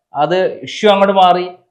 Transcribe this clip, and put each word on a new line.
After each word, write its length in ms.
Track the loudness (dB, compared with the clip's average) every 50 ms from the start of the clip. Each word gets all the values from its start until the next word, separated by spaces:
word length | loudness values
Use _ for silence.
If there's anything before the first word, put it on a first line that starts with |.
| _ _ -4
അത് 460 | -4 -2 -2 0 -2 -2 -4 -6 -8
ഇഷ്യൂ 280 | -14 -16 -10 0 2 2
അങ്ങോട്ട് 220 | 2 4 2 2 2
മാറി. 360 | 2 4 4 2 0 -2 -8 -12 _ _ _